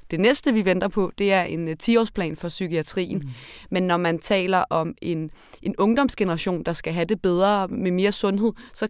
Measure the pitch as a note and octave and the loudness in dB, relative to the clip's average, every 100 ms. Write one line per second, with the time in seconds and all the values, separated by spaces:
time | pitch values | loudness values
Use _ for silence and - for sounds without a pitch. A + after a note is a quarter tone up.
0 | - E3 G#3 C#4+ D4 A3 F#3 F#3 F#3+ G#3 | -6 2 4 4 2 2 2 2 0 0
1 | F#3 - G3+ F#3+ F3 E3 E3 D#3+ - A#3 | -2 0 2 2 0 -4 -4 -2 2 4
2 | A3 - E3+ D#3+ E3+ - F3+ E3 D3+ - | 2 -2 -4 -6 -8 -6 -4 -4 -4 -4
3 | F#3 - C#3 A#2+ - - - F#3 F#3 F3 | -4 -4 -6 -12 -18 -20 -4 0 2 2
4 | F3 E3 - G3 F#3 F#3 - E3 E3 - | 2 -2 0 0 2 0 0 -2 -2 -6
5 | - E3 D#3 - - - - - G3+ A#3 | -6 -4 -6 -12 -20 -8 -6 0 2 4
6 | C#4 - F#3+ E3 G3 F3 E3 E3+ - E3 | 2 0 0 0 -2 -2 -2 -4 -4 -2
7 | E3+ G#3+ F#3 F3 G3 G#3 F#3 - F#3 F3+ | -2 0 2 4 4 2 0 -2 0 2
8 | G3+ G#3 G2 G2 A2+ - - - | 0 0 0 0 0 -2 -12 -6